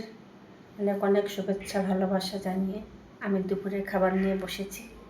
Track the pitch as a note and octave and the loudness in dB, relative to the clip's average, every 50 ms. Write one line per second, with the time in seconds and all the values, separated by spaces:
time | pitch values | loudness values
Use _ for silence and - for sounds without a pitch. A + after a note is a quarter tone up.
0 | - - - - - - - - - - - - - - - - G3+ G3+ G3 G3 | -2 -4 -14 -18 -20 -20 -20 -20 -20 -20 -20 -20 -20 -16 -6 -2 0 0 2 4
1 | G3+ G3 G3+ G3+ G3+ - - - F#3 G3+ G3 - - - - G3 F#3+ F#3+ F#3+ F#3+ | 4 4 6 6 4 2 0 -2 -2 0 -2 -2 -2 -2 0 0 2 2 2 2
2 | G3 F#3 G3 F#3 F#3 - - G3 - F#3+ F3+ F#3+ F#3+ F#3+ G3 G#3+ A3 - - - | 2 2 2 0 0 -2 -4 -4 -2 -2 0 0 0 0 -2 -4 -8 -12 -16 -18
3 | - - - - A#3+ G#3 G3 F#3+ F#3+ F#3+ G3 F#3+ G3 G3 G3 G3 G3 G3 - F#3+ | -20 -20 -14 -8 -2 0 0 2 2 0 -2 -2 -2 -2 -2 -4 -2 0 2 4
4 | F#3 F#3 F#3+ F#3+ F#3+ G3 G3 F#3+ F#3 F3+ - - G3 - - - - - - - | 4 4 4 4 4 2 2 0 -2 -4 -6 -6 -8 -8 -10 -12 -14 -16 -18 -18
5 | - - | -20 -20